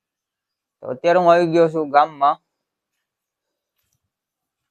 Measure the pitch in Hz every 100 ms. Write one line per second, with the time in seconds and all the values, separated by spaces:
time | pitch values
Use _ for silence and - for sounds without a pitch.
0 | _ _ _ _ _ _ _ _ - 127
1 | 170 175 175 170 175 165 165 160 147 143
2 | 156 147 143 165 _ _ _ _ _ _
3 | _ _ _ _ _ _ _ _ _ _
4 | _ _ _ _ _ _ _